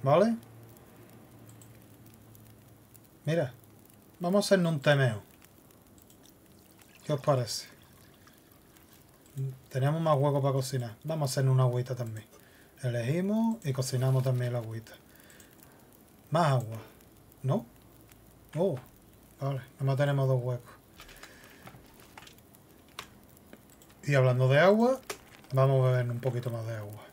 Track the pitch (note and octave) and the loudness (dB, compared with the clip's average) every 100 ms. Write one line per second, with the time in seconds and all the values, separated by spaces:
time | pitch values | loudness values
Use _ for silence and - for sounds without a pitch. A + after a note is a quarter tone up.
0 | C3+ D#3 A3 A3+ - - - - - - | 4 4 4 0 -8 -20 -20 -20 -20 -20
1 | - - - - - - - - - - | -20 -20 -20 -20 -20 -20 -20 -20 -20 -20
2 | - - - - - - - - - - | -20 -20 -20 -20 -20 -20 -20 -20 -20 -20
3 | - - D3 E3+ C3 - - - - - | -20 -10 -2 -2 -2 -8 -20 -20 -20 -20
4 | - - F3 G3+ G3+ G3 E3+ D#3 D3 C#3+ | -20 -6 0 2 4 2 4 2 2 4
5 | C3 G#2 - - - - - - - - | 2 0 -10 -20 -20 -20 -20 -20 -20 -20
6 | - - - - - - - - - - | -20 -20 -20 -20 -20 -20 -20 -20 -20 -16
7 | - C#3+ D3+ C3 A#2 - - - - - | -4 -2 0 0 -2 -8 -12 -20 -20 -20
8 | - - - - - - - - - - | -20 -20 -20 -20 -20 -20 -20 -20 -20 -20
9 | - - - C#3 C3+ C3 - C3 C3+ D#3+ | -20 -20 -16 -10 -10 -10 -10 -2 -2 0
10 | D#3+ C#3+ C#3+ C#3+ C#3 C3+ C3 C3+ A#2 - | 0 2 2 2 0 -2 -2 -6 -6 -12
11 | D3+ D#3+ C#3 - C3 C3 B2+ B2 B2 B2 | -8 -4 -2 0 2 4 2 0 -4 -8
12 | A2+ A2 - - - - - - B2+ A#2+ | -8 -10 -16 -20 -20 -20 -20 -8 -6 -4
13 | A#2 E3 F#3+ A3 A3+ A3+ D3 C3 C3 B2+ | -2 -2 -2 0 0 -2 -4 -4 -4 -2
14 | C3 C3 C3 B2 B2 A#2+ A2 A2+ A2+ - | 0 2 0 -2 -4 -6 -8 -12 -14 -20
15 | - - - - - - - - - - | -20 -20 -20 -20 -20 -20 -20 -20 -20 -20
16 | - - - D#3 D#3+ C3+ A2 A2 - - | -20 -20 -4 0 2 0 -2 -12 -16 -20
17 | - - - - B2+ G3 - - - - | -20 -20 -20 -8 -2 -2 -4 -20 -20 -20
18 | - - - - - D3+ F#3+ C3 - - | -20 -20 -20 -20 -12 -4 -2 -4 -10 -20
19 | - - - - C3+ C#3 - - C3+ C3+ | -20 -20 -20 -10 -8 -8 -10 -4 -2 0
20 | C#3+ C#3 C3+ B2+ B2 B2 - - - - | 0 2 2 0 -2 -8 -10 -20 -20 -20
21 | - - - - - - - - - - | -20 -20 -20 -20 -20 -20 -20 -20 -20 -20
22 | - - - - - - - - - - | -20 -20 -20 -20 -20 -20 -20 -20 -20 -20
23 | - - - - - - - - - - | -20 -20 -20 -20 -20 -20 -20 -20 -20 -10
24 | - C#3+ C3 B2 B2+ C#3 F3+ G#3+ A#3+ C4 | 0 4 4 4 4 6 6 6 2 0
25 | - - - - - C3+ C3+ C3+ B2+ B2+ | -6 -16 -16 -20 -4 2 4 4 2 2
26 | A#2+ A#2+ B2+ A#2+ A#2+ A#2 A2+ A2 G#2 G#2+ | -2 -4 -4 -4 -6 -8 -8 -10 -12 -16
27 | - | -20